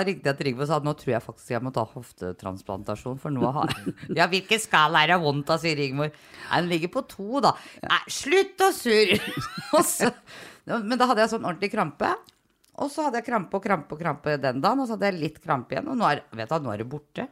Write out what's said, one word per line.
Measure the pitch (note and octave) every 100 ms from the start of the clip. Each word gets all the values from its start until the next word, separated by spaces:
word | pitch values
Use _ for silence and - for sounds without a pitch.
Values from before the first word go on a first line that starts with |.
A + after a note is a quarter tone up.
ringte | F#3+ F3 C#3+
jeg | C#3
til | C#3+
Trygve | A#2+
og | C#3+
sa | D#3
at | D3
nå |
tror | D3 - A2+
jeg | -
faktisk | - -
jeg | A#2+
må | B2+
ta | C3 A2+
hoftetransplantasjon, | - A#2+ - F2+ F2+ G2 F#2+ - F#2+ G#2 G#2 B2+ C3
for | D#3+
nå | C3+ A#2
har | C#3+ C3+ - C#3
<laughs> | - - D3+
«Ja, | F3
hvilken | F#3 F#3 A3
skala | - E3+ D3+ E3
er | D#3
det | F3+
vondt | D#3 C#3+ C#3
da?» | D#3+
sier | E3 D3
Rigmor. | C#3 C3+ D3+
«Nei, | - - - - C3+
den | F3
ligger | E3+ F3
på | B3+ C4+
to, | - G3+ C#4
da.» | G3+ - - -
«Nei, | - E3+ -
slutt | - C4+ F4+ F#4+ -
å | F#4+
surre!» | - A#3+ G#3+ G#3 G3+ - - -
<laughs> | - - D4+
Og | -
så, | - - - - - - - -
men | G#3+ G3+ B3
da | B3
hadde | A3 A3
jeg |
sånn | A3 -
ordentlig | E3 G3+
krampe, | G#3+ E3 - - G#4+ - _ _ _ _ -
og | C#4+
så | C#4+ D4+
hadde | A#3
jeg | A#3
krampe | A#3+ E3+ G3
og | G3+
krampe | F#3 - D3+
og |
krampe | E3+ - - D3
den | C3+ B2
dagen, | E3+ C4
og | B3+
så | G#3+
hadde | G3+
jeg | F#3
litt | D3+ -
krampe | E3+ C#3+ A2 C3
igjen, | -
og | B3+
nå | F3+
er, | C#3+ -
vet | A2+ A2+
du | D#3+
hva, |
nå | C#3
er | G#2
det | A#2
borte. | D3 _ - C4+